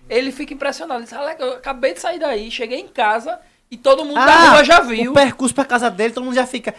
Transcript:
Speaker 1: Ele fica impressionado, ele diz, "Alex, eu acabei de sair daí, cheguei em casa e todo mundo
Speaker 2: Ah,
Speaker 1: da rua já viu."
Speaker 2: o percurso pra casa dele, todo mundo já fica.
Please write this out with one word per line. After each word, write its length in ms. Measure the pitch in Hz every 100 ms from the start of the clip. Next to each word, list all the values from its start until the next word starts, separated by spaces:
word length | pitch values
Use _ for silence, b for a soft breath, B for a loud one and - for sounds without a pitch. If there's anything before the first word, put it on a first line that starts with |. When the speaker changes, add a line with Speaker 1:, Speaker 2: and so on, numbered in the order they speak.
| -
Speaker 1:
Ele 240 | 233 269
fica 200 | 269 294
impressionado, 460 | 277 277 277 330 247
ele 40 |
diz, 80 | 233
"Alex, 260 | 247 285 -
eu 120 | 262
acabei 380 | 254 277 262 269
de 60 | -
sair 180 | 359 349
daí, 320 | 302 220 226
cheguei 300 | - 226 269
em 80 | -
casa 500 | - 214 226 277 359 b b b
e 60 | 233
todo 300 | 269 277 294
mundo 120 | 285
Speaker 2:
Ah, 60 |
Speaker 1:
da 260 | 269 320 330
rua 120 | 294
já 160 | 285 339
viu." 300 | 254 226 247
Speaker 2:
o 40 |
percurso 400 | 285 269 - 254
pra 120 | - 262
casa 240 | 240 240
dele, 240 | 185 226
todo 100 | 240
mundo 100 | 254
já 120 | 254 247
fica. 280 | 254 220